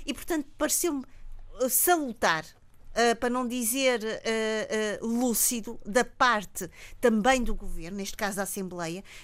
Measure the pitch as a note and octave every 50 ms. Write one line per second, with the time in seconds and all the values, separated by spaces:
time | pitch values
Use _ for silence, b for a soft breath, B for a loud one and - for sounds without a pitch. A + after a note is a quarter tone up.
0 | B - C4+ - - - F4 D#4 C#4+ - - - D4 D4+ - - - F4 D4 C#4
1 | B3+ b b b b b - - - - - F#3+ B3 C4 - - - - F4+ E4
2 | D4 C4 G#3+ - - G3 E3 D#3+ D#3 - - - - - - - - - - -
3 | A#3 A#3+ A#3 A3+ - B3 A#3+ B3+ B3+ A#3+ A#3+ B3+ A#3+ G#3+ A#3+ C4+ C4+ B3+ B3 A#3
4 | G#3 A3 G#3+ - - A3+ A3+ A3 A3 A3 A3 G#3+ G3+ - - G#3+ G#3+ G#3+ G3+ -
5 | - A3+ A#3 A#3+ B3+ B3 A3+ - - - B3+ A#3 G3+ A#3 A3+ - - - G3+ B3
6 | A#3 A#3+ - - C4+ B3+ A#3 G#3 F#3+ - - - F#3+ E3 B B B B B B
7 | - A#3+ A3+ A3 G3 B3+ C4 C4 A#3+ G#3+ A3+ - G3+ - - - E3 E3 F#3+ G3+
8 | G3 G3 - - A3 G3 G3+ F#3 G3 F#3 - G3+ F#3+ F#3 F3 F3 E3+ D#3+ E3 F#3
9 | G3+ B B B